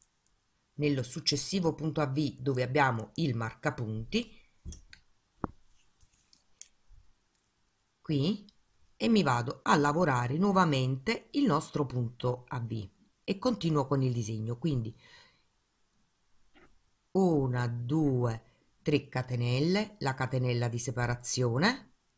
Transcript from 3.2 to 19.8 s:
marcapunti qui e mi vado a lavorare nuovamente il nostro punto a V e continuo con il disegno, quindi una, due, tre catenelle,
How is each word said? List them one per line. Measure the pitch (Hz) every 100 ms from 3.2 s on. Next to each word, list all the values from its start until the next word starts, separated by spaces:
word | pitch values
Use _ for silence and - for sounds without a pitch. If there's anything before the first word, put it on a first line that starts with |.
| 160
marcapunti | 117 113 - 151 143 110 110 110 214 233 - _ _ - - - - _ _ _ _ - - _ - _ _ _ _ _ _ _ _ - _ _ - _ _ _ _ _ _ _ _ _ _
qui | - 147 147 220 - _ _ _ _ _
e | 226
mi | 220
vado | 151 120 117 -
a | - 160
lavorare | 143 147 175 127 120 151
nuovamente | 202 190 175 135 131 131 - 233 -
il | 285 277
nostro | 151 - - 131
punto | 127 117 - 127 123 -
a | 131
V | 113 113 95 _ _ _
e | - 196
continuo | 254 220 170 151 135
con | 139
il | 131
disegno, | 120 104 113 110 120
quindi | 165 135 110 - - - - _ _ _ _ _ _ _ _ _ _ _ _ _ - _ _ _ _
una, | 185 185 156 135 123 120
due, | 120 120 156 147 127 120 113 - _ _ _
tre | - 147 -
catenelle, | 131 127 123 120 127 160 190